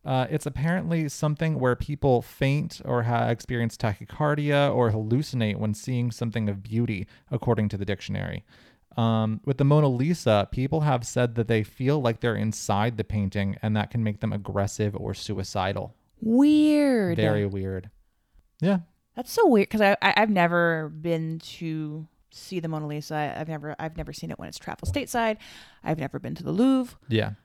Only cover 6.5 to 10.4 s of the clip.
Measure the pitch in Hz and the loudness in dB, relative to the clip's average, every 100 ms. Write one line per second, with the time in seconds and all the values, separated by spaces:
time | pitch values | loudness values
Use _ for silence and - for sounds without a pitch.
6.5 | 98 104 113 120 98 98 - _ 123 - | -4 -2 -2 0 -2 -6 -14 _ -4 0
7.5 | 110 104 98 98 98 - 98 92 90 _ | 2 2 -2 -4 -4 -4 -6 -6 -8 _
8.5 | - _ _ _ - 113 113 110 110 - | -20 _ _ _ 0 2 2 0 -2 -4
9.5 | 135 139 151 147 123 147 175 - 104 | 2 4 6 4 2 0 2 4 4